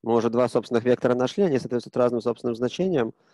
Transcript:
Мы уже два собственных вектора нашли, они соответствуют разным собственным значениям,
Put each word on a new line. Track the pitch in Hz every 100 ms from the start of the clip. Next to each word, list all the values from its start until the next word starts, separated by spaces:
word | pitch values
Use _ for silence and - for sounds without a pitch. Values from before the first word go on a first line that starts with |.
Мы | 120 117
уже | 113
два | 117 123
собственных | 127 107 120 123
вектора | 123 113 123
нашли, | 127 -
они | 196 131
соответствуют | 113 120 - -
разным | 123 120
собственным | 117 117 120 113
значениям, | 123 - 190 160 113 - _